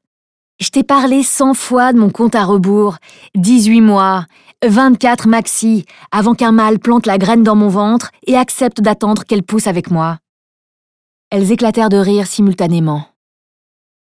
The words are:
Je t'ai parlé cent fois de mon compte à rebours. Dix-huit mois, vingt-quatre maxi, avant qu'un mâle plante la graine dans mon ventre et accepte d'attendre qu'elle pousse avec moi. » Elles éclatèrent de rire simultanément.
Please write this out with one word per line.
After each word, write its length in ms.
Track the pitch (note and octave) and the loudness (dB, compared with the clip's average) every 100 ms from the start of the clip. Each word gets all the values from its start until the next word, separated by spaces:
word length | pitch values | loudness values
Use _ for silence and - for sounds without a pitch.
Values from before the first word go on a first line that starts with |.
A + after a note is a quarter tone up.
| _ _ _ _ _ - | _ _ _ _ _ -12
Je 100 | - | -6
t'ai 140 | C4+ | -4
parlé 400 | - C#4 C4 C4+ | 0 0 0 0
cent 300 | B3 - C4+ | -2 0 0
fois 380 | C4+ - B3 B3+ | -2 -2 0 2
de 60 | A#3+ | 2
mon 100 | G3+ | 0
compte 260 | - A3+ A3+ | 0 -2 0
à 100 | F#3+ | 0
rebours. 520 | G3+ F#3 G#3 G#3 E3 - - - | 0 0 0 -2 -4 -16 -20 -8
Dix-huit 480 | G3 F#3 B3 G#3 A3+ | -2 2 2 4 4
mois, 440 | G#3+ G3 F#3+ F#3+ E3+ _ _ _ | 4 4 0 -2 -6 _ _ _
vingt-quatre 640 | A#3+ G#3 C4 A#3+ B3 A#3+ A3 | 0 2 2 2 0 0 0
maxi, 580 | A3+ A3+ - A3+ G#3+ - - - | 0 -2 -4 -2 -2 -4 -16 -8
avant 240 | G#3 G#3+ A#3 | -2 0 0
qu'un 160 | A#3 | 2
mâle 260 | A3 G#3+ A3 | 2 2 0
plante 300 | A#3 A#3+ A3 | 0 0 0
la 100 | G3 | -2
graine 240 | F#3+ A#3 | 2 2
dans 140 | A3 G#3+ | 2 2
mon 120 | G#3 | 0
ventre 440 | F#3+ G#3 A#3+ - - - | 0 0 -2 -4 -10 -2
et 100 | B3+ | 0
accepte 420 | B3 - B3 - | 0 -2 -4 0
d'attendre 440 | G#3+ G3+ G#3+ G#3 | -2 0 -2 -4
qu'elle 200 | - G#3 | -2 -4
pousse 220 | F3+ G#3+ G#3 | -2 -4 -2
avec 220 | F3 F3 | -4 -4
moi. » 300 | E3 E3 E3 _ _ _ _ _ _ _ _ _ _ _ | -4 -4 -8 _ _ _ _ _ _ _ _ _ _ _
Elles 200 | G3 F#3+ | -2 0
éclatèrent 380 | A#3 A3+ A3 G#3+ | 0 0 0 0
de 80 | G3+ | 0
rire 300 | F#3+ G3+ F#3 | 0 -2 -2
simultanément. 840 | - G3+ F3+ E3+ E3+ D#3 D3 - _ _ _ _ _ _ _ _ _ _ | -2 0 0 -2 -2 -2 -4 -10 _ _ _ _ _ _ _ _ _ _